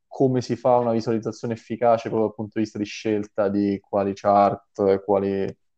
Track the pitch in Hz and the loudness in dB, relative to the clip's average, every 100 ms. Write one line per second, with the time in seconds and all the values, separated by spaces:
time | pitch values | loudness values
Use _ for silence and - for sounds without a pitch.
0 | _ - 135 127 - 117 131 123 120 113 | _ -2 0 0 -2 -2 2 2 2 0
1 | 117 113 117 107 123 110 - 110 120 113 | -2 -4 -4 -8 -8 -8 -8 -2 2 2
2 | 110 113 107 - 107 110 107 107 104 - | 0 -2 -2 -4 -8 -4 -4 -4 -8 -6
3 | 113 104 104 - 101 101 101 98 - 101 | -4 -4 -4 -2 0 0 0 -2 -4 -2
4 | 98 98 208 202 101 - _ - 98 98 | -2 -2 2 4 4 0 _ -2 2 2
5 | - 98 98 98 101 - _ | 2 0 0 -2 -4 -8 _